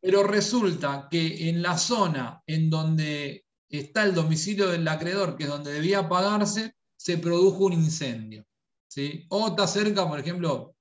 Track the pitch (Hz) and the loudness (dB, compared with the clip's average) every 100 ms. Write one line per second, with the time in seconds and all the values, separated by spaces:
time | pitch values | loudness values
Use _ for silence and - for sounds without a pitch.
0 | 185 196 196 202 - 247 202 147 147 139 | 4 4 6 4 2 2 2 0 -2 -4
1 | 139 170 160 - 165 170 175 170 - 240 | -2 0 0 -2 -2 0 0 0 0 2
2 | 185 147 120 - - 160 160 156 156 160 | 2 0 -4 -10 -4 0 2 2 0 0
3 | 151 147 143 - _ _ _ 147 - 220 | 0 -4 -6 -12 _ _ _ -10 -6 0
4 | 208 170 160 156 180 202 196 170 165 151 | 2 2 2 0 0 0 0 2 -2 -2
5 | 165 196 185 139 143 143 147 147 165 202 | -2 -2 -2 -4 -6 -6 -6 -4 0 0
6 | 165 180 196 208 208 214 220 _ _ _ | 2 2 2 2 0 -2 -6 _ _ _
7 | - 170 170 170 190 190 196 170 156 - | -4 -2 0 4 4 4 2 4 0 0
8 | 135 113 110 107 - _ _ _ _ - | -6 -8 -12 -16 -20 _ _ _ _ -8
9 | 143 160 - 196 220 208 190 202 214 202 | -8 -8 -4 -2 0 0 0 2 0 2
10 | 175 147 143 175 170 127 - _ | 0 -2 -4 -4 -2 -4 -6 _